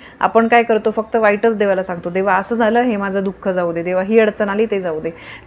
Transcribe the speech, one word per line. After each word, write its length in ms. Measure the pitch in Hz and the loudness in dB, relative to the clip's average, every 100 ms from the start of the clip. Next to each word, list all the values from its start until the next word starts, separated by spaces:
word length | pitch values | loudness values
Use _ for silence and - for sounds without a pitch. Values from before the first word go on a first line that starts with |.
| - - | -18 -4
आपण 280 | 190 226 226 | 0 2 4
काय 140 | 233 | 4
करतो, 280 | 226 220 220 | 4 2 0
फक्त 260 | 214 214 233 | -2 -2 2
वाईटच 420 | 214 208 233 214 | 2 2 2 2
देवाला 240 | 202 190 | 0 0
सांगतो, 280 | 185 175 175 | -2 -6 -4
"देवा, 240 | 180 196 | -2 0
असं 200 | 190 196 | 0 0
झालं, 260 | 233 220 233 | 0 2 2
हे 160 | 247 208 | 0 -2
माझं 280 | 196 196 | -2 -2
दुःख 240 | 196 190 196 | -4 -4 -4
जाऊ 240 | 185 175 | -2 -2
दे, 100 | 170 | -2
देवा, 200 | 170 185 | -2 -2
ही 160 | 190 226 | 2 2
अडचण 300 | 214 208 208 | 2 2 -2
आली, 180 | 196 226 | 0 0
ते 140 | 202 | -2
जाऊ 200 | 185 156 | -4 -6
दे." 100 | 160 165 - - | -8 -10 -16 -10